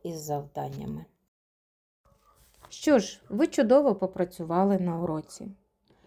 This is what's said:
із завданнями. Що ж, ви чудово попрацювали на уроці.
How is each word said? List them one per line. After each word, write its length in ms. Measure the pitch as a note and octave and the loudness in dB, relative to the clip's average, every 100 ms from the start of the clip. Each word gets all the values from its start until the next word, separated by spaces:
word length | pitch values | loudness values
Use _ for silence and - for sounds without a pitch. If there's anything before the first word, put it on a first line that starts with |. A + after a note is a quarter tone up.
із 180 | E3+ D#3+ | -10 -10
завданнями. 840 | D3+ C#3+ C#3+ D3 C#3 C#3 C#3+ D3 E3 _ _ _ _ _ _ _ _ _ _ _ _ _ - _ - | -6 -6 -6 -8 -8 -8 -8 -10 -12 _ _ _ _ _ _ _ _ _ _ _ _ _ -20 _ -20
Що 300 | - D#4+ C4+ | -4 4 4
ж, 240 | F#3+ - - | 4 -8 -8
ви 180 | G#3 E4 | -2 0
чудово 480 | - A3 C4+ C#4 | 2 6 6 6
попрацювали 840 | G3 F#3 - F3 - E3 E3+ G3 F#3+ | 2 -2 -2 -4 -4 -2 2 2 2
на 220 | F3 E3 | 0 -2
уроці. 480 | F3 D#3 - - G3 - _ _ _ _ | -4 -4 -8 -14 -16 -18 _ _ _ _